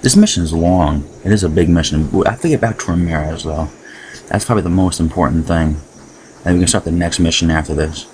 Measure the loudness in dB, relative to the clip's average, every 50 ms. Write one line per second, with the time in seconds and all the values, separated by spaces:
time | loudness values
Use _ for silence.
0 | 0 4 6 6 6 4 4 -2 -2 0 0 0 2 2 4 4 2 2 0 -2
1 | -4 -8 -16 -10 0 0 0 2 2 0 2 2 2 4 4 2 2 0 0 -2
2 | -2 0 0 0 0 0 -2 -2 0 0 0 2 0 -2 -2 -4 -4 -4 -2 0
3 | 0 0 -2 -2 -4 -4 -6 -6 -6 -6 -4 -4 -4 -6 -8 -14 -20 -20 -20 -20
4 | -20 -20 -20 -20 -10 -4 -4 -4 -2 0 0 0 0 2 2 2 2 0 0 0
5 | -2 -2 0 0 0 2 2 0 0 0 0 0 2 0 -2 -4 -8 -14 -20 -20
6 | -20 -20 -20 -20 -20 -20 -20 -8 -2 0 2 2 2 2 0 -2 -2 -2 -2 0
7 | 0 -2 0 0 0 0 2 2 0 2 2 0 -2 -2 -2 -2 -2 -2 -4 -10
8 | -14 -18